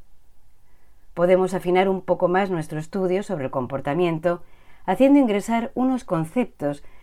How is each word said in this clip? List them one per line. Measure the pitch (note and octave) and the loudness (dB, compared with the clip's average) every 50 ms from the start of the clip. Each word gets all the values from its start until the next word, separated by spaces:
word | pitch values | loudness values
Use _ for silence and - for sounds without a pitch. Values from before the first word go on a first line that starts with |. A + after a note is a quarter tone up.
| - - - - - - - - - - - - - - - - - - - - - - - | -18 -18 -20 -20 -20 -20 -20 -20 -20 -20 -20 -20 -20 -20 -20 -20 -20 -20 -20 -20 -18 -10 -2
Podemos | E3+ E3+ F3+ F#3 F3+ F#3 F3+ F#3+ | 2 4 6 6 4 4 2 0
afinar | F3 D#3+ F3+ F3 F#3 G3 G3 | -2 0 2 4 4 4 4
un | F#3+ F#3 | 2 -2
poco | - - F3 E3 F3+ | 0 -2 0 2 2
más | F3 F3+ F#3 G3+ F#3+ | 2 2 2 0 0
nuestro | F#3 D#3+ D#3 - D#3 D3+ | -2 -4 -4 -4 -6 -8
estudio | D#3 - - G3 F#3 F3+ F3+ G3 | -8 -6 -4 -4 -2 0 0 -2
sobre | G#3 - F#3+ D3+ C3 | -2 -4 -6 -6 -4
el | C3 | -4
comportamiento, | - C3+ B2 A#2 C#3 C3+ - C#3+ C#3+ F3 F3+ E3+ E3 D#3+ E3 F3 F3 E3+ - - - - - - - - - | -4 -4 -4 -4 -6 -6 -4 -2 0 0 0 0 0 0 0 -2 -2 -2 -8 -16 -20 -20 -20 -20 -18 -10 -4
haciendo | F3+ F#3+ F#3+ C4 C#4 C#4+ C#4+ | -2 2 4 6 6 8 6
ingresar | C4+ A3 G3+ G3+ F#3+ A3+ A3+ A#3 A3+ - - | 6 4 2 0 0 0 -2 -2 -2 -4 -2
unos | A#3+ B3+ C4 C4 A#3+ - | 0 0 0 0 -2 -4
conceptos | - F3 D#3+ D#3+ D#3+ - B3 B3 - - - D3 C#3+ C#3+ - - - - - | -2 -2 -2 -2 -2 -2 -2 -4 -4 -4 -6 -4 -4 -4 -6 -10 -16 -16 -16